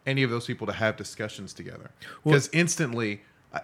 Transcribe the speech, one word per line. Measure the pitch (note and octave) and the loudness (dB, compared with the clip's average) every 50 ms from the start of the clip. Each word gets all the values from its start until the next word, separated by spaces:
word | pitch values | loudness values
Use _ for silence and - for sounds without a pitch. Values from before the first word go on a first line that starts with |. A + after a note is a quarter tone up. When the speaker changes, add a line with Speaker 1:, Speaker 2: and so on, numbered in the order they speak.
| - | -4
Speaker 1:
any | C#3 C3+ C#3 C3+ | -2 2 2 2
of | A#2 | 2
those | A#2 A#2 - | 2 -2 -2
people | - A#2+ - A2 | -4 -6 -4 -4
to | G#2 F#2+ | -4 -2
have | F#2 A2 A2 G#2+ | 2 2 2 2
discussions | - G2 - - - G#2+ A2 - - G2 F2 - | 0 -8 -12 -8 -8 -8 -8 -8 -10 -14 -14 -12
together. | - F2+ - - - - - - - - - - - - | -14 -14 -14 -14 -16 -18 -20 -20 -18 -18 -18 -14 -2 4
Speaker 2:
Well | D3+ D3+ | 6 6
Speaker 1:
'Cause | C#3 C3 - | 6 6 4
instantly, | - E3 F3 E3 - - D#3+ B2 A#2 A#2+ A2+ G#2 G#2 - - _ _ _ _ _ - | 2 4 4 4 2 0 -2 -2 0 -2 -2 -2 -2 -6 -10 _ _ _ _ _ -8
uh, | - | -6